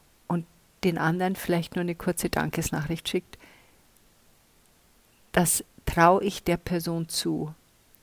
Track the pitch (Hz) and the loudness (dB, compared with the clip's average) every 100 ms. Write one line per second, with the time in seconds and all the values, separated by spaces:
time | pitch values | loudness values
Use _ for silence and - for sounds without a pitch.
0 | _ _ - 175 165 _ _ _ 185 165 | _ _ -4 -4 -4 _ _ _ 0 2
1 | 156 175 185 190 - 170 160 185 175 170 | 0 2 0 -2 0 -2 -2 -4 -4 -2
2 | - - 175 156 156 - 156 - 147 165 | -4 -2 -2 -2 -2 -2 -2 -4 -4 -6
3 | - 180 - - - - _ _ _ _ | -4 -4 -4 -14 -20 -20 _ _ _ _
4 | _ _ _ _ _ _ _ _ _ _ | _ _ _ _ _ _ _ _ _ _
5 | _ _ _ - 170 - - - - - | _ _ _ 2 2 0 -4 -12 -4 6
6 | 170 190 180 - - 170 - 175 170 165 | 6 6 2 -2 -2 -2 0 -4 -2 -4
7 | 165 - 170 156 156 156 _ _ _ - | -4 -4 -2 -2 -4 -10 _ _ _ -20